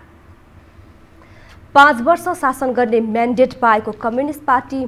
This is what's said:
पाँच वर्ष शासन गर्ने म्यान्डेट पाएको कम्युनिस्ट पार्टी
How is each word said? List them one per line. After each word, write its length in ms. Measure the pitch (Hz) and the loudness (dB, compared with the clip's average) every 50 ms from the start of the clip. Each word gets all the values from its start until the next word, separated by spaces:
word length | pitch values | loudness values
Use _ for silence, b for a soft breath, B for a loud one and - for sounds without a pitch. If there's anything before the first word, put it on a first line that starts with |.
| - - - - - - - _ _ - _ - _ - _ - - - - - - - _ - B B B B B B B B - - - | -20 -20 -20 -20 -20 -20 -20 _ _ -20 _ -20 _ -20 _ -20 -20 -20 -20 -20 -20 -20 _ -20 B B B B B B B B -20 0 4
पाँच 260 | 285 285 294 294 226 | 6 6 6 4 0
वर्ष 400 | 240 285 339 339 339 359 349 - | 0 0 0 0 0 -6 -6 -2
शासन 320 | - 262 262 - 269 262 247 | -2 -4 -2 -2 -4 -4 0
गर्ने 280 | 240 247 226 233 226 | 0 0 2 0 0
म्यान्डेट 600 | 226 220 214 226 233 240 247 196 262 262 - - | 0 0 -2 -2 -2 -2 2 2 2 0 0 -2
पाएको 320 | - 233 220 214 214 226 208 | 2 2 2 2 0 -6 -12
कम्युनिस्ट 520 | - - 233 226 247 277 294 302 294 - | -6 -6 -4 -4 -2 -4 -4 -6 -8 -2
पार्टी 400 | - 254 262 262 - 269 269 262 | -2 -2 -2 -2 -4 -8 -8 -8